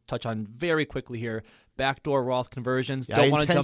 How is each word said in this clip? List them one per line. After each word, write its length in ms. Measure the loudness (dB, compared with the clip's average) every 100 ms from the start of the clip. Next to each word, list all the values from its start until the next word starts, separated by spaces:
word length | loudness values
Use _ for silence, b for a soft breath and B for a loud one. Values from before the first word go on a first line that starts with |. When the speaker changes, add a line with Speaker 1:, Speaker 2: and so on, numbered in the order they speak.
| -8
Speaker 1:
touch 220 | -6 -4
on 180 | -6 -8
very 400 | -6 0 0 0
quickly 320 | -6 -8 -8
here, 260 | -6 -6 -10 b b -4
backdoor 480 | -2 -2 0 0
Roth 260 | 2 -2 -4
conversions. 580 | -6 -2 -2 0 -4 -2
Speaker 2:
Yeah, 60 | 4
Speaker 1:
Don't 100 | 4
Speaker 2:
I 40 |
Speaker 1:
wanna 160 | 4 4
jump 120 | 2